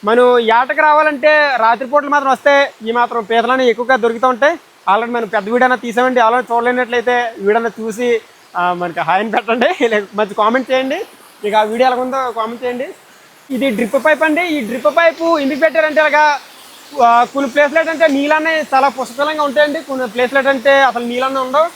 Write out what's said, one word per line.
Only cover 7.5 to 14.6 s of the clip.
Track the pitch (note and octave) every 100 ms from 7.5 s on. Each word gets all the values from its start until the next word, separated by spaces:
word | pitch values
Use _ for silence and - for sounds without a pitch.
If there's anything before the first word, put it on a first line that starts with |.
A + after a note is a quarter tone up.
| A3
అనేది | A#3 A3
చూసి, | A3 G#3 B3 A3+ - - _ F#3
ఆ, | F3+
మనకి | F3+ F3 E3
హాయ్ | D#3+ F3+
అని | A3
పెట్టండి, | A#3 A3 A#3+ B3+ F4+ A#3+
లేక | G#3+ G3
మంచి | G3+ G#3+
కామెంట్ | G3+ G#3+ B3 B3+
చేయండి. | C4 C4 D#4+ A#4 - - -
మీకు | G#3 G#3+
ఆ |
వీడియో | G#3+ A3+ C4
ఎలా | B3
ఉందో | B3+ C4+ B3+
కామెంట్ | A3+ A3 A#3
చేయండి. | B3 B3 D4 - _ - - _ _
ఇది | B3+ C4+
డ్రిప్ | G#3+ A#3+ C#4
పైప్ | B3+ D4+
అండి. | D#4 D4+
ఈ | F4+ D4+